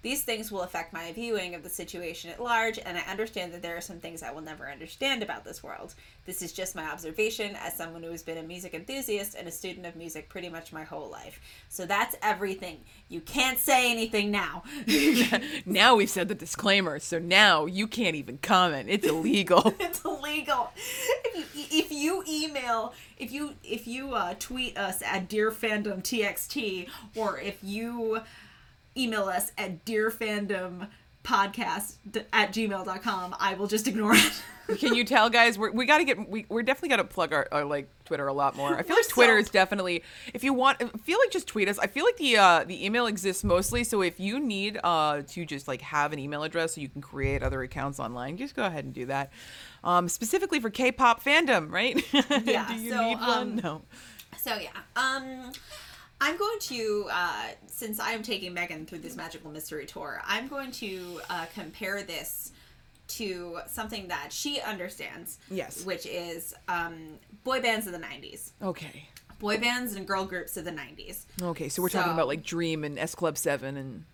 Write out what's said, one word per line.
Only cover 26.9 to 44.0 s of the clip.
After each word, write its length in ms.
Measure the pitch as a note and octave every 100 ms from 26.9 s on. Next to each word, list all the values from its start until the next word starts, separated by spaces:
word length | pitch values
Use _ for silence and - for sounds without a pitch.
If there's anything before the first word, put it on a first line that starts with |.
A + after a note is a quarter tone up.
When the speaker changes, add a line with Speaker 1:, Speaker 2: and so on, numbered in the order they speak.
| - G#3+ A3
Speaker 1:
or 240 | G#3+ F#3+
if 180 | G3 G3
you 580 | F#3+ G3+ A#3 A#3+ A3+ A3 A3 - - - - - _ -
email 280 | B3 G#3+
us 260 | F#3+ F3+ F3 -
at 260 | G3 E3+
dear 240 | - G#3+ A3
fandom 800 | A3 A3 G#3 G3+ G3 F#3 F3+ G3+ - _ _
podcast 720 | - A3+ G3 G#3+ A3 E3+ G#3 - G#3 G#3+ -
at 200 | A3 G#3
gmail 320 | G#3+ G#3+ G3
dot 180 | F#3 F#3+
com, 320 | A#3 F#3+ F3+ -
I 140 | G3
will 120 | F#3+ G3+
just 220 | G#3+ A3
ignore 260 | G#3 G#3+
it. 280 | A3 - - - - -
<laughs> 120 | G#3+
Speaker 2:
Can 160 | C#4
you 100 | A#3+
tell, 240 | A#3+ C4 A3+
guys? 300 | A#3 A#3 G3+
We're, 140 | G#3+
we 120 | A3
gotta 200 | B3+ D4+
get, 240 | D4+ A#3 -
we, 180 | G#3+ G#3
we're 140 | A3+
definitely 280 | A3 C4 E4+
gotta 140 | A#3+
plug 300 | - - D#3+
our, 120 | D3 -
our, 120 | D3 C#3+
like, 200 | D3 C3+ - -
Twitter 220 | D#3 C#3
a 40 |
lot 240 | C#3 C#3 C3
more. 180 | C#4
I 80 | -
feel 120 | E3+
Speaker 1:
We're 60 | F#4+
Speaker 2:
like 80 | A4+
Twitter 260 | - A#3+
Speaker 1:
so 60 | A3
Speaker 2:
is 100 | G#3
definitely, 520 | G3+ F#3+ G3+ F#3 E3+ - - -
if 100 | A3+
you 120 | C4
want, 280 | C4 C4 -
I 40 | A#3+ A3
feel 200 | - F#4+
like 120 | B4+
just 160 | F#4 -
tweet 220 | G#3+ G3
us. 100 | G3+
I 80 | F#3+
feel 200 | C#4 G4
like 100 | A#4+
the, 220 | D4 A3
uh, 260 | F#3+ E3+
the 180 | D#3 F3+
email 240 | G3 A3+ A#3+
exists 380 | G#3 G3 F#3
mostly, 400 | - F3 F#3+ A#3+
so 160 | A#3+ G#3+